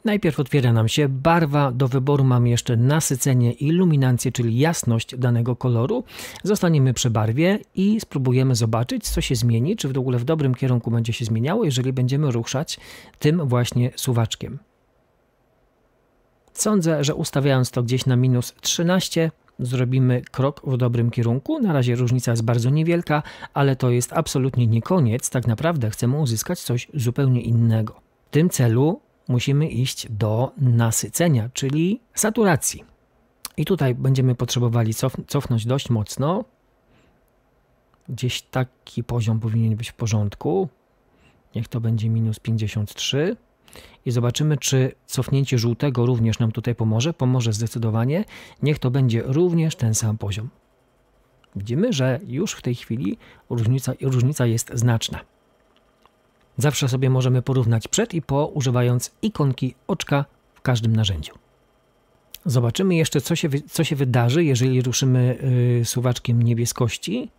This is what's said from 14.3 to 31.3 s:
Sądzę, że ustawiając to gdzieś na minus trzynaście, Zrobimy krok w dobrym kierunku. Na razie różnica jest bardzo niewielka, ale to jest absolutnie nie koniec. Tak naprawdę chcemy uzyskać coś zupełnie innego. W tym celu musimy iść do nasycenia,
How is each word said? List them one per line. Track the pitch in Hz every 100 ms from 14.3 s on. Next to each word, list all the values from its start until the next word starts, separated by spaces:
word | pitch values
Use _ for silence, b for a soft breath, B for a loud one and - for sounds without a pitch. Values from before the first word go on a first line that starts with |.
| - 110 139 _ _ _ _ _ _ _ _ _ _ _ _ _ _ _ _ _ _ _
Sądzę, | - 220 208 165 151
że | 143
ustawiając | 151 160 - 143 131 123
to | 131
gdzieś | 117 127 135
na | 123
minus | 127 123 - _
trzynaście, | - - 170 185 - 170 160 - _ -
Zrobimy | 123 127 123 131 127 123 -
krok | - 135 147 151
w | 127
dobrym | 123 117 117
kierunku. | 117 117 123 - 320
Na | 220
razie | 147 123 120
różnica | 123 127 123
jest | 117
bardzo | 113 120 120
niewielka, | 151 160 170 - 151 B B B
ale | 151 139 131
to | 127
jest | 123 120
absolutnie | 165 151 143 131 123 117
nie | 113
koniec. | - 185 123 117 -
Tak | 131 117
naprawdę | 110 160 165 110
chcemy | - 120 143
uzyskać | 139 110 - 180
coś | - 120 -
zupełnie | 147 120 120 135 123
innego. | 117 117 117 110 110 - _ _ _
W |
tym | 143 175
celu | - 120 113 147 233 _ _ -
musimy | 123 - 139 156
iść | 120 131 - -
do | 104 107 110 131 -
nasycenia, | 127 120 113 110 - - 170